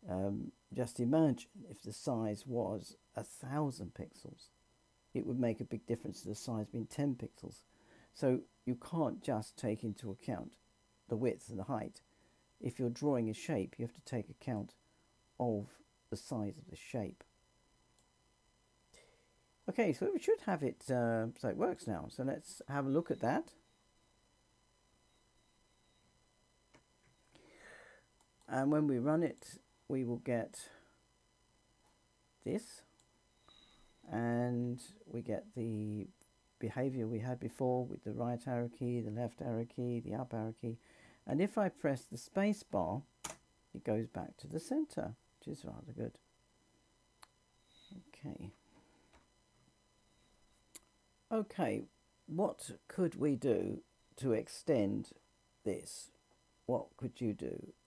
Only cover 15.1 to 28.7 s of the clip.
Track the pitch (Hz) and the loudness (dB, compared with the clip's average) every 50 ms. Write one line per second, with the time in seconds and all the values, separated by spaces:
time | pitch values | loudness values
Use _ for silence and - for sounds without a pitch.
15.1 | _ _ _ _ _ _ 123 120 113 104 101 - - - - _ _ _ _ _ | _ _ _ _ _ _ 2 2 2 2 0 -4 -10 -20 -20 _ _ _ _ _
16.1 | - 101 - - 139 117 104 104 - - - - - - - - - 127 104 85 | -8 -8 -6 -4 -2 -2 -2 -2 -4 -8 -12 -16 -16 -14 -14 -6 -2 -2 -2 -2
17.1 | - _ - _ _ _ _ _ _ _ _ _ _ _ _ _ _ - 988 988 | -6 _ -18 _ _ _ _ _ _ _ _ _ _ _ _ _ _ -20 _ _
18.1 | _ _ _ _ _ _ _ _ _ _ _ _ _ _ _ _ _ - - - | _ _ _ _ _ _ _ _ _ _ _ _ _ _ _ _ _ -20 -20 -20
19.1 | _ _ _ _ _ _ _ _ _ _ _ - 190 - 233 190 139 - - - | _ _ _ _ _ _ _ _ _ _ _ -4 4 4 6 6 6 4 4 2
20.1 | 403 330 - - 440 427 - - 190 160 143 127 - - - - 135 123 120 117 | 2 2 4 4 4 4 4 0 2 4 2 0 0 -2 -2 2 4 4 6 6
21.1 | 117 113 110 113 110 - - 120 - - 208 359 175 - - - 101 82 73 - | 4 4 2 0 -2 -2 -2 0 2 2 2 2 2 0 -2 -2 -2 -2 -2 -6
22.1 | - - 127 135 - - - - - - - - 139 143 139 135 135 156 165 - | -6 -4 -2 -2 -2 -2 -6 -10 -14 -14 -10 -4 -2 0 2 4 4 4 4 4
23.1 | - - - 113 143 214 330 - - - _ _ _ _ _ _ _ _ _ _ | 0 2 4 4 4 4 0 -2 -10 -20 _ _ _ _ _ _ _ _ _ _
24.1 | _ _ _ _ _ _ _ _ _ _ _ _ _ _ _ _ _ _ _ _ | _ _ _ _ _ _ _ _ _ _ _ _ _ _ _ _ _ _ _ _
25.1 | _ _ _ _ _ _ _ _ _ _ _ _ _ _ _ _ _ _ _ _ | _ _ _ _ _ _ _ _ _ _ _ _ _ _ _ _ _ _ _ _
26.1 | _ _ _ _ _ _ _ _ _ _ _ _ _ - _ _ _ _ _ _ | _ _ _ _ _ _ _ _ _ _ _ _ _ -20 _ _ _ _ _ _
27.1 | _ _ _ _ _ - - - - - - - - - - - - - _ _ | _ _ _ _ _ -20 -20 -20 -20 -20 -20 -20 -20 -20 -20 -20 -20 -20 _ _
28.1 | _ _ - _ _ _ - - 131 127 135 139 | _ _ -20 _ _ _ -8 -2 0 2 4 4